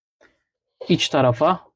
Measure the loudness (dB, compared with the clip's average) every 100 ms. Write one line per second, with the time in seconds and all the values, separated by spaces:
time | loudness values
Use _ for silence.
0 | _ _ _ _ _ _ _ _ -2 -2
1 | 0 0 2 2 0 -2 -6